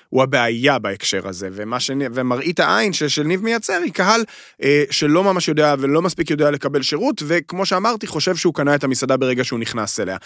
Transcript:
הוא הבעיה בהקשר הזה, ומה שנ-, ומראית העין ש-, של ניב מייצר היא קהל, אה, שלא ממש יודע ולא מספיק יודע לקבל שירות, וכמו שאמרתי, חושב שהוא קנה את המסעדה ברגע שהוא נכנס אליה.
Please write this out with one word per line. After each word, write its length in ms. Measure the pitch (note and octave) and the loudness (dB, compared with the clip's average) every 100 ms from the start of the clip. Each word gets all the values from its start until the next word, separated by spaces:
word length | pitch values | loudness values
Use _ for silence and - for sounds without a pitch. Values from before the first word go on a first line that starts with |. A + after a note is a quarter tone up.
| _ | _
הוא 140 | B2+ | 2
הבעיה 560 | C3 C3 A#2 A#2 C3+ C3+ | 2 2 2 2 2 2
בהקשר 480 | G#2 G2 - G2 F#2+ | 0 -4 -4 -4 -4
הזה, 220 | F2+ F#2+ | -8 -10
ומה 260 | F#2+ G#2+ B2 | -8 -6 -4
שנ-, 220 | C3 C3+ C3+ | -2 -2 -2
ומראית 460 | B2 B2+ B2 D3+ F3+ | -2 -2 0 -2 0
העין 340 | D#3 G3 A3 | 2 4 2
ש-, 100 | E3+ | 0
של 200 | D3 D3+ | -2 0
ניב 200 | D3+ F#3 | 0 0
מייצר 360 | A3 A#3 - F4 | -2 -2 -2 -2
היא 80 | E4 | -2
קהל, 300 | - F#3+ A3+ A3 - - _ | 0 2 2 0 -8 -20 _
אה, 200 | C3+ D3 C#3 | 2 2 2
שלא 320 | - D3 E3 | 0 2 4
ממש 240 | G3 F#3 E3 | 4 2 0
יודע 280 | D3+ D3+ C#3 | 2 2 2
ולא 220 | C3+ D3+ | 2 2
מספיק 280 | F3+ - E3 | 0 -2 -2
יודע 220 | D3+ D3+ | 2 2
לקבל 300 | C#3+ C#3+ C#3+ | 2 -2 -2
שירות, 420 | C3 D3 B3+ A3 D3 | -2 -2 -2 -2 -2
וכמו 400 | E3+ D3 F3 F#3+ | -2 -2 -4 -2
שאמרתי, 420 | F#3+ G#3+ A3 - | 0 0 -2 -4
חושב 280 | D#3 F#3 F3 | -2 -2 0
שהוא 180 | F3 | 0
קנה 220 | D3+ C#3+ C#3+ | 2 2 2
את 80 | |
המסעדה 340 | C#3 B2 C3 C3 | 2 -2 0 0
ברגע 260 | B2+ B2 | 2 0
שהוא 160 | A#2+ A#2+ | -2 -4
נכנס 400 | A2 A#2 G#2 - | -4 -4 -4 -4
אליה. 180 | F#2 F#2 | -4 -6